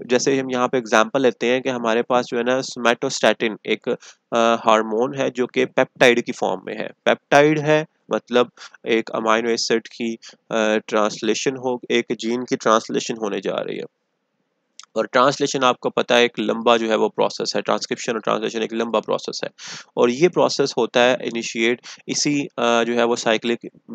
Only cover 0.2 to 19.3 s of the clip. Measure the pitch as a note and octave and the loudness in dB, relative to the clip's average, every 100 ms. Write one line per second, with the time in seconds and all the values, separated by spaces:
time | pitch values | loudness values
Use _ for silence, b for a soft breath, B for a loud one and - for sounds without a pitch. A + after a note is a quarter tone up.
0.2 | C#3 C3+ C3 B2+ B2 C3 A2 A2+ A2 C3+ | 2 0 0 0 0 -2 2 2 2 2
1.2 | B2 - A#2+ B2+ C3 B2 A#2 A2+ A#2+ B2 | 0 2 0 0 -2 -2 0 0 0 0
2.2 | A2+ A#2+ A#2+ B2+ A#2+ B2 A#2 B2 C3+ - | 0 -2 0 -2 -2 -2 0 0 -2 0
3.2 | A2+ G#2+ A#2 G2 - A2 B2+ A2+ B B | 0 2 -2 -4 -4 -4 -4 -8 B B
4.2 | - A#2+ A#2 A2+ A#2 A2 A2 G#2+ C3+ C3+ | -4 0 2 2 2 2 2 -2 -2 -2
5.2 | C3 B2 A#2+ B2+ B2+ - C3 - B2+ A#2+ | -4 -2 -2 -2 -2 0 -2 4 6 6
6.2 | A#2+ - F#2 F#2 F#2+ G#2 F#2+ - A2 A#2 | 0 -4 -4 -4 -8 -10 -10 -4 0 0
7.2 | - C#3+ D3+ D3+ D3 D#3 D#3+ _ - G#2+ | 4 4 6 4 2 0 0 _ -6 -6
8.2 | - A#2+ A#2+ - B B A#2+ A2+ - A2+ | 0 2 2 -4 B B -2 -2 0 -2
9.2 | A2+ A2 A#2 A2+ - A#2 - - A#2 A2+ | 0 2 2 -2 0 -2 -4 -8 -6 -8
10.2 | B B - A2+ G#2+ G#2+ - G#2+ G#2 - | B B -6 -2 0 0 0 0 0 -2
11.2 | A2 A2 C#3+ C3 B2+ B2 - A#2+ - A#2 | -2 -2 -2 -4 -4 -4 -2 -2 -2 -4
12.2 | A2+ B2 B2 C3 A2+ A2 - A#2 - A2+ | -4 -4 -4 -2 2 2 2 -6 -4 -6
13.2 | G#2 G2 G2 G#2+ - - - _ _ _ | -6 -4 -4 -4 -4 -8 -12 _ _ _
14.2 | _ _ _ _ _ - - A2 A2 B2+ | _ _ _ _ _ -20 -8 -4 0 2
15.2 | C3 C#3 C#3+ C#3 B2+ A#2+ B2+ - A2+ A#2+ | 2 2 -2 2 2 2 -2 -2 2 4
16.2 | A#2+ - G#2+ A2+ A#2 A#2 A2+ G#2+ G#2+ - | 2 0 -4 0 2 2 2 0 0 0
17.2 | G#2 - A2 G#2 G2+ G#2+ - B2 - A2 | -2 -2 -6 -4 -2 -2 -4 -6 -6 -4
18.2 | A2+ A2 A2 A2+ A2 A2+ A#2 G#2+ - F#2 | -2 -2 -2 -4 -4 -4 -2 -2 -2 -4
19.2 | - | -6